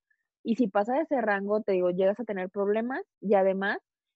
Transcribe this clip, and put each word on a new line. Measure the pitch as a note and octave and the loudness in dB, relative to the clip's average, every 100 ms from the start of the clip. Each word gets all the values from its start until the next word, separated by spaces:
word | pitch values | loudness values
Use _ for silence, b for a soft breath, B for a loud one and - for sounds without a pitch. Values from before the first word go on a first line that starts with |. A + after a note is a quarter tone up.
| _ _ _ _ | _ _ _ _
Y | - A3 | -2 0
si | G#3+ | 2
pasa | G3+ G#3+ | 0 0
de | C4+ | -2
ese | D#4 C4+ | 0 -2
rango, | G#3+ G3 G3 G#3+ | 0 -2 0 -2
te | G#3+ | 0
digo, | F#3 F3+ | 0 0
llegas | F3+ F#3+ G#3 | 2 0 0
a | |
tener | A3+ G3 F#3 | -4 -6 -6
problemas | G3+ G3+ G#3+ A#3+ D4 - - | -2 0 0 -2 -6 -10 -8
y | G3 | 2
además, | G3 F#3+ F#3+ G3 D#4 _ _ _ | 4 4 0 -2 -6 _ _ _